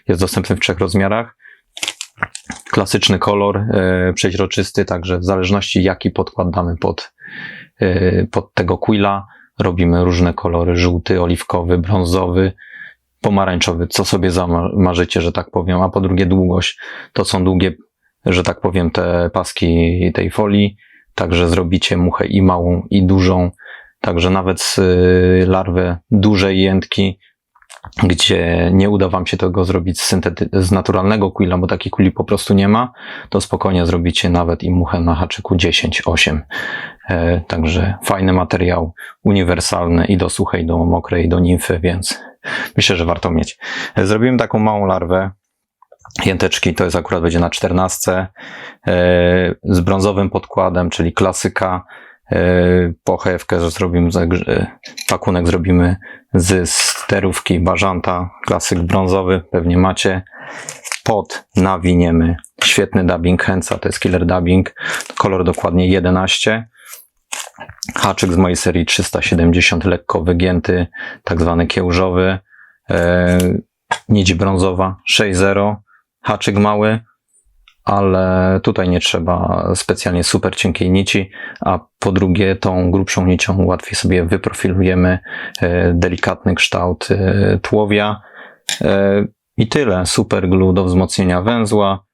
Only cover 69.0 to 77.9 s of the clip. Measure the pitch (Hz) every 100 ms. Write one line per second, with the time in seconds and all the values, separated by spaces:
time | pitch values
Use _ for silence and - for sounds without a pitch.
69 | 92 87 - 90 82 87 87 87 92 87
70 | - 87 80 87 92 90 80 90 85 -
71 | - - - 85 82 85 82 - 90 87
72 | 92 90 92 95 - _ - _ _ 90
73 | 87 90 87 90 90 95 - _ _ -
74 | - 107 92 87 98 95 92 90 92 95
75 | - - 107 90 98 98 101 104 _ _
76 | _ _ - 107 - 101 104 104 107 110
77 | 113 _ _ _ _ _ _ _ -